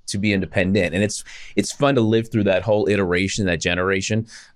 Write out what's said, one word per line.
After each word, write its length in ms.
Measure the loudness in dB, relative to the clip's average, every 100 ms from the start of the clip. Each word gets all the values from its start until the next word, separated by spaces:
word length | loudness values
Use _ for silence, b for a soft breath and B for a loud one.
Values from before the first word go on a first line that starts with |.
| -8
to 120 | -2
be 140 | 0
independent. 600 | 0 0 0 2 2 0
And 80 | 0
it's, 220 | -2 -4 B B B -4
it's 160 | -4
fun 220 | 0 2
to 60 | 4
live 300 | 2 2 0
through 140 | 0
that 180 | 2 2
whole 260 | 2 0 2
iteration, 580 | 0 2 0 0 0 0
that 140 | 0
generation, 640 | 0 0 0 -2 -2 -4 -4 B B